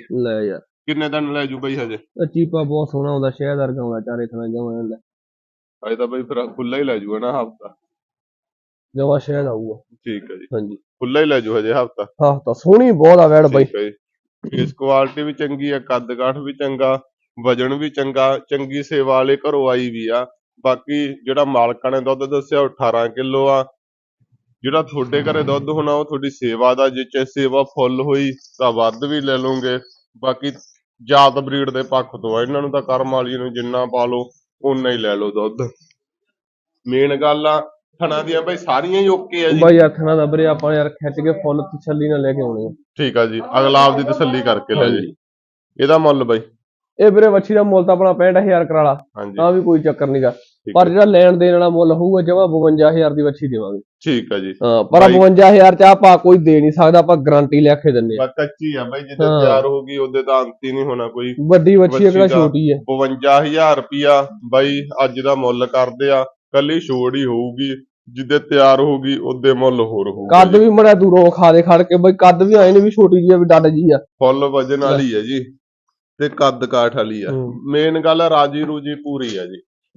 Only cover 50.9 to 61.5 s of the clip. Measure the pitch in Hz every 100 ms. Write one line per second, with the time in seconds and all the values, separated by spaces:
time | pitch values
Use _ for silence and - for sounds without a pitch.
50.9 | 190 208 180 180 175 180 175 175 170 165
51.9 | 160 180 190 170 185 180 160 160 156 151
52.9 | 160 151 147 147 143 143 113 98 101 -
53.9 | _ 160 120 - 101 95 92 117 113 101
54.9 | 170 190 185 190 185 190 202 190 175 190
55.9 | 196 190 175 180 180 160 156 151 156 160
56.9 | 170 160 165 143 143 143 143 147 147 151
57.9 | 120 113 110 131 156 147 - 156 139 120
58.9 | 139 139 139 156 151 139 135 135 139 135
59.9 | 139 131 135 135 131 123 - 131 135 139
60.9 | 123 117 120 123 123 151